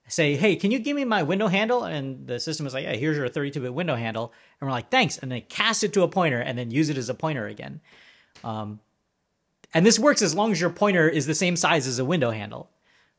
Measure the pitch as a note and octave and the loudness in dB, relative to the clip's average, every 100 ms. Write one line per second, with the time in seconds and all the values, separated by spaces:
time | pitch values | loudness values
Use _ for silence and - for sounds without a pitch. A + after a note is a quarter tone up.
0 | - - D3+ C#3 G#3 E3+ G3+ B3+ C#4+ D4 | -6 0 2 4 2 2 2 0 0 -2
1 | B3+ G#3 D3 G3 G#3+ G3 A3+ B3 G3 D#3 | 0 0 2 2 2 2 2 0 0 -4
2 | C3+ C3 C3 A#2+ D#3+ D#3 C#3+ C3 D3+ A#2 | -6 -8 -8 -6 -6 -6 -6 -6 -4 -2
3 | D3+ D3+ B2 D#3 C#3+ C#3+ B2 B2+ F3 B2 | 0 0 -2 -4 -4 -4 -6 -4 -2 -2
4 | A2+ A2+ A#2 - _ _ C#3 B2+ - C4 | -2 -4 -6 -10 _ _ -4 -4 -2 0
5 | G3 - C3 B2 - - G#3+ G#3+ G#3 G3 | 0 -2 -8 -8 -6 -2 0 0 0 2
6 | E3 F#3+ E3 A#2+ C3 B2 A#2+ B2+ D3+ C3+ | 2 2 0 0 -2 -6 -4 0 0 -2
7 | A#2 B2 D#3+ C#3+ G#2 G#2 C#3 D3 - - | -4 -4 -4 -4 -6 -10 -14 -16 -18 -20
8 | - _ _ - A#2 A2 G#2+ G#2+ _ _ | -20 _ _ -14 -8 -8 -8 -12 _ _
9 | _ _ _ _ _ _ _ D#3+ G3+ A3 | _ _ _ _ _ _ _ 4 6 6
10 | C#4+ C4+ G3 E3 A3+ F3 F3 E3+ G#3 F#3 | 6 4 2 2 0 2 -2 0 2 4
11 | D#3 E3 C#3 D3+ F3+ F3 - D#3+ C3 A#2+ | 4 4 0 0 0 2 2 2 0 -2
12 | B2+ F3 A#2+ A2 G#2 A#2+ - _ _ _ | 0 2 0 -2 -6 -10 -16 _ _ _
13 | _ | _